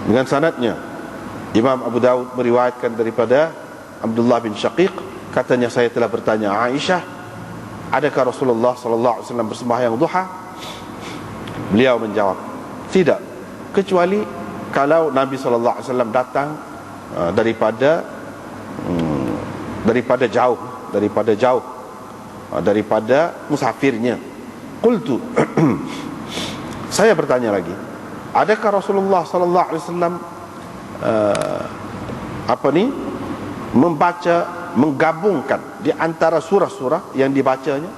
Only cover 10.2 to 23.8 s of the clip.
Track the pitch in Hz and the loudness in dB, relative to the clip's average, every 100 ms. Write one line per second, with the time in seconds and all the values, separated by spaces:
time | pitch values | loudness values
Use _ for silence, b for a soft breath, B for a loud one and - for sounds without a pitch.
10.2 | 185 - - - B B B - - - | -4 -10 -14 -12 B B B -12 -12 -10
11.2 | - - - - - 98 131 120 110 101 | -12 -10 -10 -8 0 4 6 4 2 2
12.2 | 98 92 - - - - - 190 160 113 | 2 0 -6 -12 -12 -12 0 2 4 2
13.2 | - - - - - - 190 185 175 208 | -2 -14 -14 -14 -4 -2 2 4 4 2
14.2 | 214 - - - - 139 139 160 160 135 | -2 -8 -10 -10 -4 0 4 4 4 2
15.2 | 135 135 135 120 120 104 113 127 117 123 | 0 0 0 2 2 0 -2 0 2 0
16.2 | 127 139 143 151 - - - - - - | 0 -2 -2 -6 -12 -14 -14 -14 -10 -2
17.2 | 87 98 110 113 110 113 135 160 - - | 0 2 2 2 0 4 2 2 -2 -12
18.2 | - - - - - - - 87 82 71 | -14 -14 -14 -14 -12 -8 -4 -2 0 0
19.2 | 64 52 - - - - 101 117 120 127 | -2 -4 -6 -8 -8 -2 2 2 2 2
20.2 | 127 104 123 113 - - - 101 104 104 | 4 4 4 2 -4 -12 -4 0 2 2
21.2 | 107 104 123 127 - - - - - - | 2 4 4 2 0 -14 -14 -16 -16 -16
22.2 | - - - - 87 104 104 110 110 131 | -16 -16 -8 -2 2 2 2 0 4 2
23.2 | 170 - - 147 131 - | 2 -2 -4 0 0 2